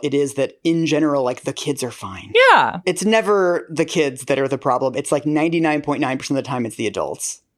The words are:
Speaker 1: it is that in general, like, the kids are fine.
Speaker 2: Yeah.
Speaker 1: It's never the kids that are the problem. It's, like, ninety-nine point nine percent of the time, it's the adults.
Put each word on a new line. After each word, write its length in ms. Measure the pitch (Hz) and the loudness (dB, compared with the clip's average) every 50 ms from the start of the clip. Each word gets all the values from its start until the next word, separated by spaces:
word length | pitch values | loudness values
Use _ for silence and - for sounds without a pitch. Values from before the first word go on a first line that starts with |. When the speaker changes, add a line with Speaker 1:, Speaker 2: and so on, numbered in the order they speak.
| - | 0
Speaker 1:
it 100 | 143 135 | 0 2
is 220 | 143 143 139 - | 2 0 0 0
that 240 | 139 135 - - _ - | -2 -4 -4 -4 _ 0
in 220 | 165 165 165 165 | 0 2 2 2
general, 380 | 147 156 151 160 151 143 139 131 | 2 2 2 2 2 2 0 0
like, 180 | 123 131 - | -2 -2 -4
the 120 | - 147 139 | -6 -8 -8
kids 280 | - - 151 143 - | -6 -4 -6 -4 -4
are 100 | 131 120 | -4 -8
fine. 420 | - - 107 98 95 92 - - - 453 523 523 | -8 -10 -12 -12 -12 -12 -8 0 2 4 6 6
Speaker 2:
Yeah. 300 | 403 269 - 220 - 180 - | 6 6 4 2 -2 -4 -4
Speaker 1:
It's 180 | 180 175 175 196 | -4 -2 0 0
never 600 | 214 220 220 220 196 208 202 185 180 170 151 - - | 2 2 2 2 4 2 4 4 2 2 0 -2 -4
the 140 | 165 151 165 | -2 -2 -2
kids 400 | 160 - 170 151 139 131 127 - | 0 0 0 0 0 -2 -4 -4
that 120 | - 139 135 | -2 0 0
are 120 | 139 131 | 0 0
the 100 | 139 123 | -2 -2
problem. 340 | - 139 127 127 135 131 123 | 0 0 0 2 0 0 -2
It's, 160 | 143 147 - | -2 -2 0
like, 140 | 156 147 - | 0 0 0
ninety-nine 560 | 151 151 151 156 170 165 170 160 156 151 147 | 0 0 2 2 2 2 2 2 2 0 0
point 200 | 147 147 143 131 | 0 -2 -2 0
nine 180 | 151 127 131 135 | 0 -2 -2 -4
percent 180 | - - 143 135 | -4 -2 -2 -2
of 60 | 120 | -2
the 40 | 120 | -2
time, 200 | 135 123 117 113 | -4 -4 -4 -4
it's 80 | - | -4
the 100 | - 113 104 | -4 -4 -4
adults. 540 | 95 92 78 69 - - - - - - _ _ _ | -2 -4 -4 -4 -6 -6 -8 -10 -10 -10 _ _ _